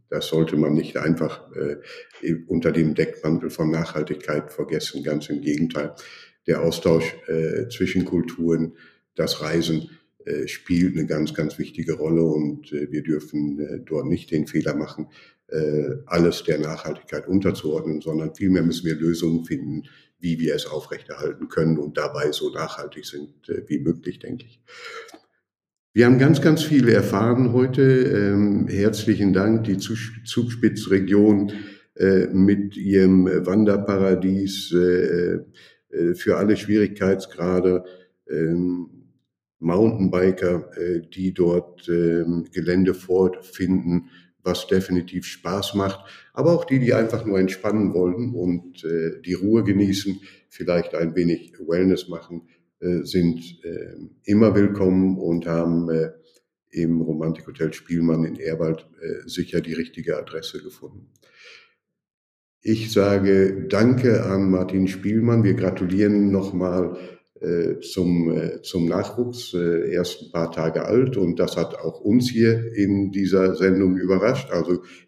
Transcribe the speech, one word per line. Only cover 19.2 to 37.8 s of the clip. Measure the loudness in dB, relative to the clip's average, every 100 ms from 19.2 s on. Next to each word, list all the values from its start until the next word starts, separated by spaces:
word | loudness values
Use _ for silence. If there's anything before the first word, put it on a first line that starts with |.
| 0 -2 -2
finden, | -8 -6 -10 -12 _ _ _
wie | -4 -2
wir | -2 -2
es | -6
aufrechterhalten | -10 -10 -14 -14 -8 -8 -8 -6
können | 0 2 2
und | -2 -4
dabei | -4 -2 -4
so | -2 -6
nachhaltig | -6 -8 -8 -14 -14 -16
sind, | -14 -16 _ -10
äh, | -10 -6
wie | -4
möglich, | -2 -4 -6 -12
denke | -12 -14 -14
ich. | _ _ -20 -16 -16 -18 -20 _ _ _ _ _ _ _ 4
Wir | 6
haben | 8
ganz, | 6 6
ganz | 4 2
viel | 2 2 4
erfahren | 4 2 2 2 2 2
heute. | 2 2 4
Ähm, | 4 4 4 2 2 2 2 2 0
herzlichen | 0 0 0 0 2 2
Dank, | 4 4 2
die | 0 -4
Zus-, | -4 -8 -8 -12 -8
Zugspitzregion, | -4 -4 2 0 2 0 0 4 4 6 6 2 -6 -14 -20 _ 0
äh, | 4 4 2
mit | 4 4 4 -2 -6
ihrem | 2 6 8 6 6 2 2
Wanderparadies, | 2 4 2 0 0 2 2 0 0 -2 -6 -2
äh, | 2 2 2 2 0 -2 -4
äh, | -8 _ -20 _ _ -2 -2
für | -2 0 2
alle | 2 0
Schwierigkeitsgrade, | 2 2 2 2 0 0 -2 -6 -2 2 2 0